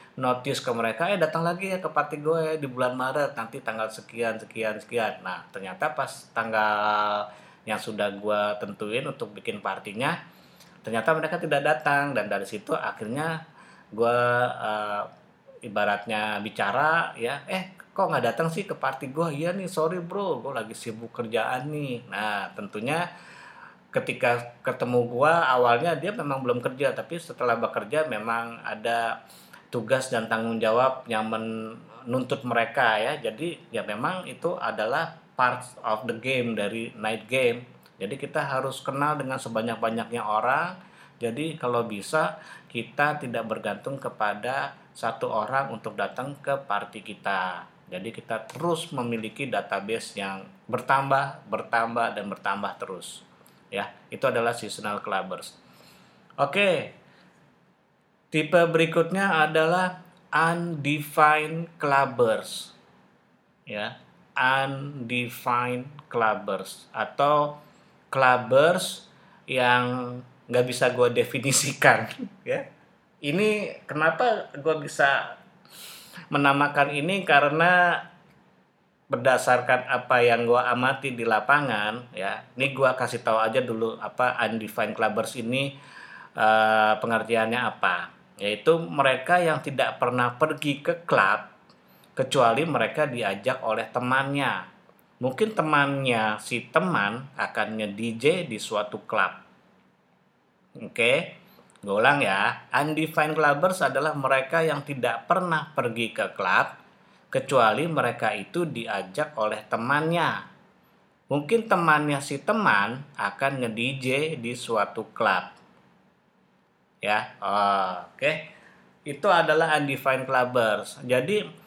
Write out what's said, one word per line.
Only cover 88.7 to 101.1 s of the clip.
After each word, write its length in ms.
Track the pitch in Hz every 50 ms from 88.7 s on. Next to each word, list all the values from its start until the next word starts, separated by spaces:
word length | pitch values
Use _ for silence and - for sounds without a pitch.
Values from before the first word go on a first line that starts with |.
| 165
mereka 640 | 165 165 170 160 147 135 135 127 - - - 175 180
yang 240 | 175 160 151 139 -
tidak 320 | 143 135 127 123 113 -
pernah 400 | - 131 120 123 127 123 120 123
pergi 480 | - 156 156 151 143 - 147 139 143 -
ke 240 | 175 170 254 - -
klub 480 | 151 113 98 98 104 - - - - _ _ - - _ _ _ _ _ _ _
kecuali 560 | _ - 127 123 - 139 120 113 113 131 160 170
mereka 400 | 143 120 113 104 - 156 151 139
diajak 560 | 123 117 107 98 101 101 - 127 123 - -
oleh 240 | 110 107 110 117 -
temannya. 800 | - 127 123 123 131 135 135 139 143 143 135 120 104 92 90 - - _ _ _ _ _ _ _ _ - 123
Mungkin 320 | 131 127 - 220 220 -
temannya 800 | - 156 156 151 143 143 139 139 139 135 127 120 113 110 107 107 101 -
si 240 | - 127 113 - -
teman 640 | - 160 185 185 160 107 101 101 110 127 143 - - -
akan 400 | 104 - - 113 107 107 110 110
nge-D 220 | 107 101 101 104 113 117 110 113
J 60 | 127 147 175 185 170
di 160 | 135 110 104
suatu 480 | - - 113 104 104 - - 101 - -
klub. 320 | 113 104 95 87 - - - - _ _ _ _ _ _ _ _ _ _ _ _ _ _ _ _ _ _ _ _ _ _ _ _ -
Oke, 640 | - 110 - - - 117 120